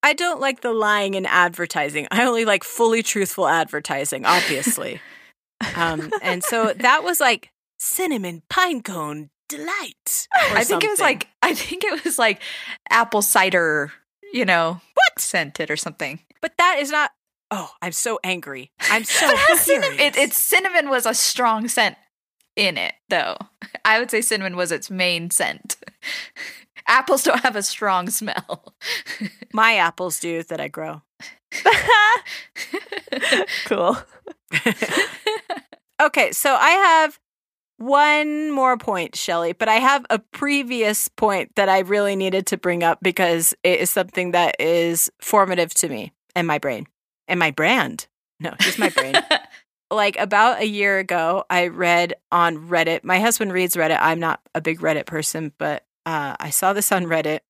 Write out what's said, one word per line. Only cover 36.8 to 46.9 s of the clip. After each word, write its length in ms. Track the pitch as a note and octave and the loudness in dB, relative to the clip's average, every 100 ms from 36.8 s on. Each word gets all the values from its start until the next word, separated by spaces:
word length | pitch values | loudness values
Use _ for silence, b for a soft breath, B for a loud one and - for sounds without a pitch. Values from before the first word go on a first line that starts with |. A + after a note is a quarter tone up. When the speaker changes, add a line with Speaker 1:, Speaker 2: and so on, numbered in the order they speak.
| F#4+ D#4+ D#4 - _ _ _ _ _ _ | 6 6 4 -2 _ _ _ _ _ _
Speaker 1:
one 720 | A#3 C#4 D4 D4+ D4+ D4+ D#4 | 2 4 4 4 0 -4 -4
more 260 | C#4+ C4 B3 | 0 2 0
point, 380 | - F#3+ E3 | -2 -4 -4
Shelley, 380 | - - E3+ E3+ | -6 -4 -2 -2
but 160 | F3+ A3+ | -2 2
I 80 | A3 | 4
have 280 | C4 C#4 B3 | 4 2 0
a 80 | A3 | -4
previous 880 | _ - C#4+ C#4+ B3 B3 G#3+ G#3+ - | _ -6 -2 0 -2 0 0 0 -4
point 480 | - A3 F#3+ - | 0 0 0 -2
that 140 | - G3 | 2 4
I 100 | F#3+ | 4
really 380 | F#3 G#3 G3+ G3 | 4 2 2 0
needed 300 | F#3+ F#3 F#3+ | 0 0 -2
to 80 | G3 | -2
bring 260 | F3+ F3 | -2 2
up 160 | E3+ - | 2 2
because 540 | F#3 F3+ F3+ E3+ E3 - | -2 2 2 2 0 0
it 160 | F3+ F3+ | 2 2
is 120 | F3+ | 0
something 420 | - F#3 - F3+ | -2 -2 -4 0
that 240 | F3 E3+ - | 2 2 0
is 480 | D#3 E3+ E3+ E3+ - _ | 0 2 2 0 -2 _
formative 520 | - G#3+ F#3+ F3+ E3+ | 0 2 4 2 0
to 140 | - E3 | 0 -2
me 240 | B2 G2+ _ _ | -6 -10 _ _
and 140 | F3+ E3+ | -4 -2
my 100 | D3 | -2
brain, 300 | C#3+ A2+ - | -2 -6 -10